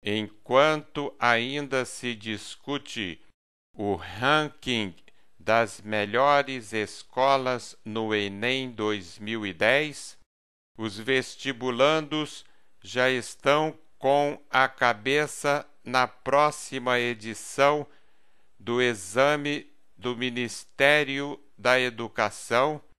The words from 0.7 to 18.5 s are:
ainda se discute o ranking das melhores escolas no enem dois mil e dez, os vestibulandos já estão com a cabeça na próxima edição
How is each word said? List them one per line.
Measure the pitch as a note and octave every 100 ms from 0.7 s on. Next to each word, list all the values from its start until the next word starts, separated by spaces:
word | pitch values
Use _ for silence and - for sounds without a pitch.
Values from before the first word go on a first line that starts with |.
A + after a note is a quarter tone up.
| D#3 D3 - C#3+ -
ainda | A#2+ A#2 A#2+ C#3+ C#3+ C3 B2
se | - B2 A#2
discute | A2 G#2 - - - C#3+ C#3 - F#2+ D#2+ - _ _ _ _ -
o | G#2
ranking | F#2 F2 F#2+ B2+ D3+ D3+ - - A#2 G2+ E2 - - - -
das | F#2+ A2+ A2+ -
melhores | G#2+ G#2+ G#2 A2 C#3 C#3+ C3+ C3 G#2+
escolas | A2 G2+ - - - C3+ C3+ B2+ B2 - - A2
no | A2 A2 G#2+
enem | G2+ G2 A#2 C3 B2+
dois | A2 G#2+ G#2 F2 -
mil | G#2 A2+ G#2
e |
dez, | E2+ G#2 C3+ D3+ C#3 - - _ _ _ _ _ -
os | A2 G2
vestibulandos | A2+ C3 B2 - C3+ B2 B2+ A#2 C#3+ D#3 D3 D3+ D3 - - - - -
já | F#2 A2+ B2+
estão | B2+ A2+ - C#3 D3 D#3 D#3 - -
com | C3+ C#3+ C#3+ - -
a | C3 C3
cabeça | - B2 A2 A2+ C#3+ D3 - C#3+ C#3+ - -
na | - B2+ B2+
próxima | - - C#3 D3+ D3 - C3 B2 B2
edição | A#2+ A#2 G#2+ G#2+ - - C#3 D3+ C#3+ - - - - - -